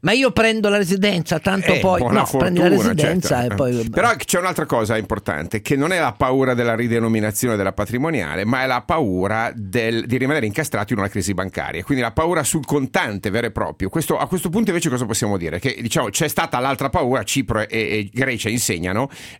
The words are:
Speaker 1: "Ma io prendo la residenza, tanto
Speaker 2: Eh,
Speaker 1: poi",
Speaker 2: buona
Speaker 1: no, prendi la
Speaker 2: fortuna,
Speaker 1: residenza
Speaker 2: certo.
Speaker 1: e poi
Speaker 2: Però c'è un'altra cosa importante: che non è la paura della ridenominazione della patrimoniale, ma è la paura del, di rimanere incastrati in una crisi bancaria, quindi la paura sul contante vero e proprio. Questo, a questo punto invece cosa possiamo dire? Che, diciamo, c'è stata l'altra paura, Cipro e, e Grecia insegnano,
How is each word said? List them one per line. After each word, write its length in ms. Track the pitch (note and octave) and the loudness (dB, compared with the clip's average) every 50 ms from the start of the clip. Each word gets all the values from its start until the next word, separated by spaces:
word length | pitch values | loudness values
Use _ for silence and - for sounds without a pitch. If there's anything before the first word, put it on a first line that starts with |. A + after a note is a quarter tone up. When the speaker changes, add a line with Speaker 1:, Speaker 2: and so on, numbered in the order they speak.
Speaker 1:
"Ma 100 | - F3+ | 0 2
io 180 | G#3+ C4 C4+ B3 | 4 4 4 2
prendo 380 | - - A3 A3 A3 A3 G#3 G#3 | 4 4 2 2 2 2 2 2
la 80 | G3+ | 4
residenza, 600 | G#3 G3 D#3+ G3 F#3+ G3 G#3 F#3+ E3+ D3+ - E3 D#3 | 2 2 2 2 2 2 2 2 0 0 -2 -2 0
tanto 340 | - G3 F#3+ F#3+ E3+ D#3+ D#3 | 0 0 0 0 2 2 2
Speaker 2:
Eh, 60 | C3 | 4
Speaker 1:
poi", 200 | - F#3+ F3+ - | 4 2 2 2
Speaker 2:
buona 180 | B2 A#2 G#2 - | 2 2 2 2
Speaker 1:
no, 180 | - - - | 2 2 2
prendi 220 | C3 - - F3+ F3 | 2 2 4 4 4
la 60 | F3 F3 | 4 4
Speaker 2:
fortuna, 200 | E3 F#3+ - A#3 A3+ | 4 4 4 2 2
Speaker 1:
residenza 460 | D#3 - - E3 F#3 - - D3 A#2+ | 2 2 2 2 2 0 0 0 2
Speaker 2:
certo. 120 | B2 B2 G2+ | 0 0 0
Speaker 1:
e 20 | G2+ C#3 B2 B2 | 0 2 2 2
poi 160 | A#2+ A2+ A#2+ | 0 0 0
Speaker 2:
Però 200 | A2+ E3+ G#3 A#3+ A3 | 0 2 2 2 2
c'è 220 | C#3 - - - | 0 -2 -2 0
un'altra 280 | F3+ F3+ F#3 F3 - D#3 | 0 0 0 -2 -2 -2
cosa 300 | - C#3+ A#2+ A2 G2+ A2+ | 0 0 2 2 2 0
importante: 640 | A2 G2+ - A2 G2 - - E2 D2 E2 F#2+ - G#2 | 0 0 -2 -4 -4 -2 -4 -4 -4 -4 -4 -4 -4
che 140 | - - D3 | 0 0 2
non 160 | C3+ C#3+ E3 | 2 2 2
è 80 | F#3 F3 | 2 0
la 140 | D#3 B2 G#2 | 0 0 0
paura 380 | - C#3+ B2+ C3 C3+ C3 B2+ B2 | 0 0 2 4 4 4 2 2
della 220 | A#2+ A#2+ A#2 A2+ | 2 2 0 0
ridenominazione 800 | A2 A#2+ A#2 A#2 A#2 A2+ A2+ A2+ A2 G#2 G#2+ G#2 - B2+ B2 A2 | 0 0 0 2 2 2 2 2 2 2 0 -2 0 0 0 2
della 160 | G2+ G2 F#2+ | 2 0 0
patrimoniale, 760 | F2+ - G#2 - A2+ B2 C#3+ E3 D#3+ A#2+ E2+ C#2+ D2+ F2+ G2+ | 0 -2 -4 -2 -2 -2 -2 -2 -2 -2 -4 -4 -4 -2 0
ma 160 | A2 B2+ C3 C3 | 0 0 0 0
è 40 | |
la 160 | C3 B2 A#2+ - | 0 -2 -2 -2
paura 680 | - E3+ E3 C#3+ G2+ F2+ F2+ F#2 G2+ G#2+ A2+ A#2 A#2 - | 0 0 0 0 0 0 0 0 0 0 0 -2 -2 -4
del, 500 | A#2 G2+ F#2+ F#2 A#2+ A2+ A2+ A#2 A2+ B2 | -8 -8 -4 -2 0 0 0 0 -2 -2
di 120 | B2 B2+ | 0 0
rimanere 280 | B2 C3 C3 D3+ D3+ A2+ | 0 0 0 0 0 0
incastrati 480 | G#2+ G2+ D#3 D3+ - - G#2 G#2 - B2 | -2 -2 -4 -4 -2 -2 -4 -2 -2 0
in 60 | G2+ | 0
una 80 | F#2+ | -2
crisi 260 | G2 - G#2 E2+ G2 G2 | -2 -2 -2 -2 -2 -2
bancaria, 500 | F2 F#2+ F#2 - - C#2 B1+ - E2 F#2+ | -2 -4 -6 -4 -6 -6 -6 -6 -6 -4
quindi 200 | - C#3 C3 A#2+ | -2 -2 0 -2
la 80 | A2+ | -2
paura 320 | - D#3 D#3+ E3+ F3+ E3 C3 | -2 0 0 0 0 0 0
sul 220 | - - D#3+ C3 | 0 -2 -2 -2
contante 680 | - - D3 C3 - - F#3+ F3 A#2+ G#2 F#2 - G#2 | 0 0 0 0 0 -2 -2 -2 -2 -4 -4 -4 -2
vero 160 | F#2 A#2 A#2 | -2 -2 -2
e 40 | A2+ | -2
proprio. 380 | - A#2 G#2 D#2+ D2+ - F#2 F#2+ | -2 -4 -4 -4 -4 -4 -4 -2
Questo, 300 | - E3 D3 - E3 - | -2 -2 0 0 0 0
a 80 | C#3+ | 0
questo 220 | A#2+ F#3 F3+ - F3+ | -2 -2 -2 -2 -2
punto 200 | D#3 A3+ A3+ - | 0 0 2 2
invece 200 | E3+ E3+ E3+ D#3 | 0 0 0 0
cosa 160 | B2 A#2+ B2 | 0 0 -2
possiamo 280 | G2+ A2+ - A#2+ G#2 G2+ | -2 -2 -2 0 0 0
dire? 220 | F#2 E2+ D#2 D#2 F2+ | -2 -2 -4 -4 -2
Che, 180 | - C#3 - - | -2 -4 -4 -4
diciamo, 280 | A#2 A2 - D#3+ B2+ G2+ | -4 -2 0 0 0 0
c'è 180 | - - E3 | 0 -2 -2
stata 320 | D3 - - E3 - - B2 | 0 0 -2 -2 0 0 -2
l'altra 300 | B2+ C#3 C3+ - C3+ C#3 | 0 0 -2 -2 -2 -2
paura, 340 | - F3+ D3 A#2+ C3 B2 G#2 | 0 0 0 2 0 0 0
Cipro 380 | - - C3+ A#2 G#2+ A2+ G#2+ | -2 -2 -2 0 0 0 -2
e, 60 | G#2+ - | -2 -2
e 400 | A2 A2+ A2 C#2+ G2 G#2+ G#2 G2 - | -2 -2 -2 0 -2 -2 -4 -4 -4
Grecia 360 | A#2+ C3+ C3 B2 A2 - G#2 | -2 -2 -2 -2 -2 -2 -2
insegnano, 600 | A2+ B2 - - G2+ E2 F2 F2+ F#2+ A2 C3+ C#3 - - - - - | -2 -2 -2 -2 -2 -2 -2 -2 -2 -2 -4 -4 -8 -14 -18 -20 -16